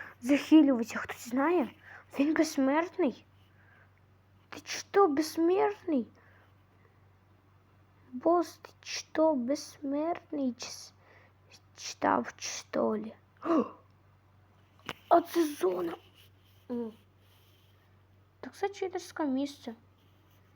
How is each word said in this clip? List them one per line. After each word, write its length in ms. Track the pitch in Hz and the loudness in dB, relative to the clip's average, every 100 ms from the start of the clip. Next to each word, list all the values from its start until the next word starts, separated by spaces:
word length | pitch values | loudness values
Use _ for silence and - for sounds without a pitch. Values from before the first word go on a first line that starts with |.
| - - | -16 -8
захилюватися, 760 | 240 277 - 311 277 247 226 220 | 0 0 8 8 8 4 0 -6
хтось 300 | - - - | -10 -12 -6
знає? 400 | 247 285 359 226 - - - - - | -2 2 2 0 -6 -20 -20 -8 0
Він 160 | 285 | 2
безсмертний? 880 | 311 311 - 269 285 349 - 311 - - _ _ _ - - - _ _ _ _ _ _ | 2 0 0 0 2 -2 0 0 -2 -12 _ _ _ -20 -20 -20 _ _ _ _ _ _
Ти 120 | - | -16
що, 440 | - - - 403 392 | -10 -10 -2 4 4
безсмертний? 1000 | 277 311 - 330 381 427 403 - 285 214 - - - - _ _ _ _ _ _ _ _ _ _ _ _ _ _ _ - | 4 -2 0 2 2 0 -2 -2 -2 -2 -10 -20 -20 -20 _ _ _ _ _ _ _ _ _ _ _ _ _ _ _ -16
Босс, 440 | 247 330 349 320 - | -4 2 2 0 -8
ти 140 | - - | -20 -20
що, 520 | - - - - 320 | -12 -12 -6 0 2
безсмертний? 1200 | 294 240 294 - - 277 285 320 349 - 302 269 233 | 2 0 -4 -6 -12 -6 -4 -4 -6 -8 -4 -4 -4
Чи 80 | - | -10
с-, 260 | - - - - - - _ _ - _ - | -14 -18 -20 -20 -20 -20 _ _ -20 _ -16
чи 180 | - - | -14 -4
там, 260 | - - 233 - | 0 0 -2 -10
чи 120 | - | -10
що 380 | - - - 233 | -12 -6 -2 -2
ли? 260 | 214 220 - _ _ | -2 -6 -14 _ _
О! 200 | 302 330 - - _ _ _ _ _ _ _ _ _ _ - - - | 0 0 0 -6 _ _ _ _ _ _ _ _ _ _ -16 -10 4
А 120 | 349 | 4
це 260 | 339 339 311 | 4 0 0
зона! 500 | 294 359 359 359 - - - - _ _ _ - | 0 -2 -2 -4 -8 -16 -20 -20 _ _ _ -12
М. 220 | 240 233 214 _ _ _ _ _ _ _ _ _ _ _ _ _ _ | -10 -10 -14 _ _ _ _ _ _ _ _ _ _ _ _ _ _
Так 120 | - | -20
це 140 | - 392 | -10 -10
читерське 560 | 392 381 359 - - | -6 -8 -8 -10 -6
місце, 500 | 302 262 277 - - 226 _ _ _ _ _ _ _ | -4 -2 -4 -8 -16 -18 _ _ _ _ _ _ _